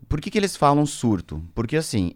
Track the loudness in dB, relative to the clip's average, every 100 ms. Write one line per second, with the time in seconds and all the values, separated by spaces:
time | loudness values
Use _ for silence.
0 | -6 -4 -2 0 -2 2 4 4 2 0
1 | 0 0 -2 -10 -8 -6 -4 -2 -2 0
2 | 0